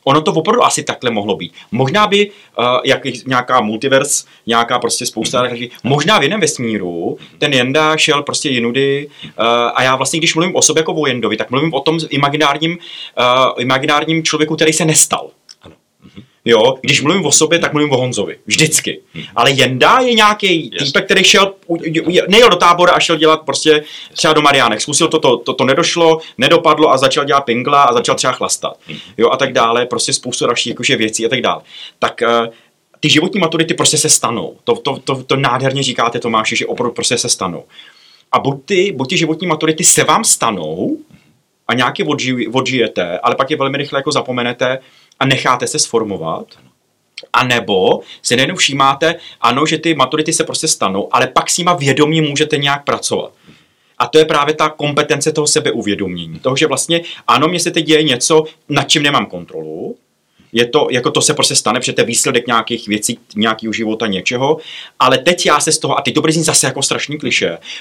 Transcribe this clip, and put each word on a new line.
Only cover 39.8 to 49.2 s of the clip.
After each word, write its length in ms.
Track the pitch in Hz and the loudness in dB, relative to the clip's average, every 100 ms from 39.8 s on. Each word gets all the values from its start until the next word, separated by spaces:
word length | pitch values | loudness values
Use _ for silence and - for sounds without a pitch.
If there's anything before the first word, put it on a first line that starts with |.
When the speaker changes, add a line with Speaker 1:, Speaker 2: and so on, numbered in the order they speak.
Speaker 1:
se 200 | 175 - | 2 2
vám 200 | 131 170 | 2 2
stanou 720 | 226 - 120 98 78 82 123 311 - - _ _ _ _ - | 2 0 0 -2 -6 -4 -4 -4 -10 -20 _ _ _ _ -4
a 60 | |
nějak 260 | 117 123 139 | 0 0 -2
je 60 | 151 | -4
odži-, 440 | 143 123 127 113 | -2 -2 -4 -2
odžijete, 680 | 123 127 127 110 - 87 90 | -2 -2 0 -2 -2 -4 -2
ale 160 | 123 123 | -2 0
pak 160 | 135 | -2
je 60 | 151 | -2
velmi 200 | 139 139 | -2 -4
rychle 220 | 139 143 | -4 -4
jako 120 | 139 | -2
zapomenete 680 | 135 117 123 120 120 127 127 - _ _ _ | -2 -2 -2 -4 -2 -2 -2 -8 _ _ _
a 60 | 135 | 0
necháte 420 | 131 143 123 120 | 0 2 0 -2
se 120 | - | -4
sformovat, 640 | - 117 107 92 80 82 - - 64 _ _ _ _ - - | -2 -2 -2 -4 -6 -8 -10 -20 _ _ _ _ _ -20 -2
a 100 | 120 | 0
nebo 580 | 127 120 113 98 107 160 - - | 2 0 0 2 2 2 -2 -10
si 140 | - 123 | -2 0
nejenom 220 | 139 185 | 0 0
všímáte, 580 | - 139 135 143 160 165 | -2 2 2 4 0 0